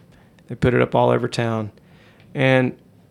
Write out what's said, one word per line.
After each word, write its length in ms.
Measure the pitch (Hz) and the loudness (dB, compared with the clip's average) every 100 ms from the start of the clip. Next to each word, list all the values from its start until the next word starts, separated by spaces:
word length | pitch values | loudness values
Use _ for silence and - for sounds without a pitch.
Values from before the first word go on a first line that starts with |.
| _ - _ _ - | _ -20 _ _ -18
They 80 | |
put 180 | 123 131 | -2 0
it 80 | 123 | 2
up 140 | 120 | 2
all 160 | 123 123 | 2 2
over 180 | 123 117 | 0 -2
town. 420 | - 117 113 107 - - - - _ - | -4 -4 -4 -8 -14 -20 -20 -20 _ -12
And 440 | - 131 131 123 - _ _ _ | -2 2 2 0 -6 _ _ _